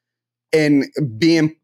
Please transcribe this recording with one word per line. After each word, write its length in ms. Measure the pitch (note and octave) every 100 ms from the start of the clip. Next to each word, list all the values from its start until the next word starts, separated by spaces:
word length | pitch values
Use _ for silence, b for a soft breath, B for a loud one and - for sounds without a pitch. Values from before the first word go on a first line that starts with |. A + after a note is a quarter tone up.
| _ _ _ _ _
in 380 | D#3+ D3+ C#3+ C3+ - C#3+ A2
being, 360 | D#3+ E3 D#3 -